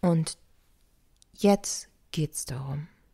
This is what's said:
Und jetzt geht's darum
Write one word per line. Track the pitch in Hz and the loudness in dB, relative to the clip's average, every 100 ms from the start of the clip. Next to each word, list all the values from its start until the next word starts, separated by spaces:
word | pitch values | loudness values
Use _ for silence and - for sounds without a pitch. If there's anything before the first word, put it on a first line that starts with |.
Und | 180 170 160 - _ _ _ _ _ _ _ _ _ | 4 2 2 -6 _ _ _ _ _ _ _ _ _
jetzt | - 202 202 - - - _ _ | 0 4 4 0 -10 -12 _ _
geht's | - 151 - - | -4 -4 -4 -8
darum | 131 135 143 156 _ _ | -8 -6 -8 -8 _ _